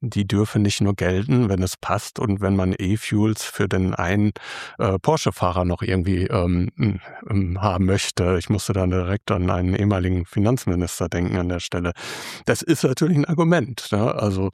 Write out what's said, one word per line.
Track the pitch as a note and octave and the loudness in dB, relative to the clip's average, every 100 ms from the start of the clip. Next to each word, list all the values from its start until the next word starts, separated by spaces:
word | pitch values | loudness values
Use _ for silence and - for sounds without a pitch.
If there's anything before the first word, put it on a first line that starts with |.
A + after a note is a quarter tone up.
die | B2+ G#2 G2 | -4 -2 0
dürfe | G2+ G#2 G#2+ | 2 2 2
nicht | G2+ - | 2 2
nur | G2+ | 0
gelten, | F#2+ F2+ F#2 A#2+ B2+ A2+ | 2 0 0 2 2 2
wenn | F#2+ | 2
es | F#2 - | 0 -4
passt | - G2+ - - | -2 -2 -4 -4
und | G#2+ G2 | -2 0
wenn | G2 G2 | 2 2
man | F#2 - | 2 0
E-Fuels | F#2+ A2 - G#2+ G#2+ G#2+ | 0 -2 0 2 2 0
für | - - G2 | -6 -2 0
den | G2+ F#2 | 2 0
einen, | - E2+ G2+ G#2 - - - - - | 0 0 2 2 0 -12 -14 -14 -2
äh, | A2 F#2+ | 0 2
Porsche-Fahrer | - D#3 - - F#2 F2+ F2+ | 2 2 0 0 0 2 0
noch | E2 | 0
irgendwie, | - F#2 F2 F#2 | 0 0 0 0
ähm, | F#2 F#2+ F2 F2 F2+ - A2 F#2 - - - | 0 0 2 2 0 0 -2 -2 -8 -16 -2
ähm, | G2 F#2 F#2+ | -2 0 0
haben | G#2 F2+ | 0 2
möchte. | F#2 G2 - - F2+ F#2 | 2 2 0 0 0 0
Ich | - | 0
musste | G#2 - | -2 0
dann | G2 F#2 | 0 0
direkt | F#2 F2+ G#2 - | 0 0 -4 -2
an | F#2 F2+ | 0 0
einen | F#2+ F2+ G2 | 0 0 2
ehemaligen | G2+ G2 F2+ F2+ | 2 2 2 -2
Finanzminister | E2+ - G2+ B2 - F2 F2 - E2+ | -2 0 2 2 0 -2 -2 -2 -4
denken | F2 F2 G2 | -2 -2 0
an | F2 | -2
der | F2 | -4
Stelle. | - F#2 F2 - - - - - - | -4 -4 -4 -6 -12 -12 -12 -8 -2
Das | - | -2
ist | - D3+ | 0 0
natürlich | C#3+ C3 D#3 D3+ | 2 2 2 2
ein | D3 | 2
Argument, | D#3+ E3 E3+ A#2 A2+ - | 2 4 2 0 -8 -4
ne? | G#2 A2+ | 0 0
Also | - G#2 F#2+ F#2+ | 0 0 0 -2